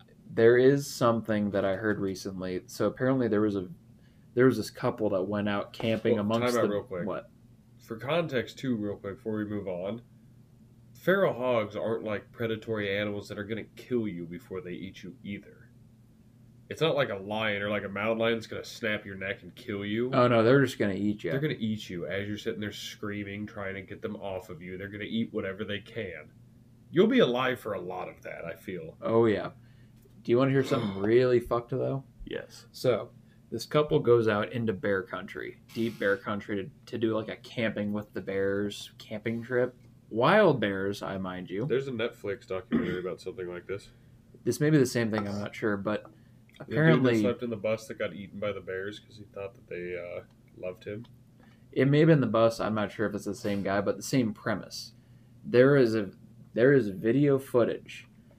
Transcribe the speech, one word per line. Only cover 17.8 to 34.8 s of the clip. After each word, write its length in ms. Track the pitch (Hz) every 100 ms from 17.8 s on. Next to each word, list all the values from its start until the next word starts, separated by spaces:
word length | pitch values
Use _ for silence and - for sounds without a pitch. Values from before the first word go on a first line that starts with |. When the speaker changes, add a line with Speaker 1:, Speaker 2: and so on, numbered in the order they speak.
Speaker 2:
a 40 | 98
mountain 300 | 101 110 113
lion's 280 | 113 113 110
gonna 180 | 101
snap 400 | - - 110 104
your 120 | 104 95
neck 260 | 95 101
and 100 | 90 -
kill 280 | - 101
you. 240 | 101 110 123
Speaker 1:
Oh, 140 | 135 123
no, 140 | 117
they're 200 | 110 139
just 140 | 123 -
gonna 160 | 104
eat 300 | 95 104 107
ya. 80 | -
Speaker 2:
They're 80 | 135
gonna 140 | 151 -
eat 320 | 110 107 -
you 160 | 87 78
as 220 | 98 104
you're 100 | 104
sitting 220 | 113 104
there 100 | 107
screaming, 720 | - - - 104 104 98 101
trying 300 | 104 107 98
to 80 | 95
get 180 | 92 101
them 140 | 107 104
off 320 | 101 92 -
of 120 | 82
you. 160 | 90 92
They're 100 | 98
gonna 140 | 104
eat 260 | 107 113 113
whatever 300 | 107 98 95
they 160 | 101 101
can. 500 | - 113 98 80 - - - - - _ -
You'll 160 | 143 220
be 100 | 254
alive 400 | 143 123 127 123
for 140 | 110
a 60 | 95
lot 280 | 90 90 85
of 140 | 80
that, 220 | 80 78
I 100 | 82
feel. 420 | 82 - 87 80 -
Speaker 1:
Oh, 240 | 110 113 113
yeah. 240 | 92 - - - - - - - -
Do 80 | -
you 80 | 120
wanna 140 | 135
hear 100 | 135
something 380 | 131 135 110 95
Speaker 2:
<sighs> 0 |
Speaker 1:
really 380 | 101 120 127 120
fucked, 300 | 117 117 120
though? 340 | 131 127 135 - -
Speaker 2:
Yes. 420 | - - - - -
Speaker 1:
So, 400 | - 127 104 117 - - - _
this 160 | 113 -
couple 320 | 151 151 147
goes 300 | 127 120 110
out 240 | 104 107
into 200 | 123 113
bear 300 | 98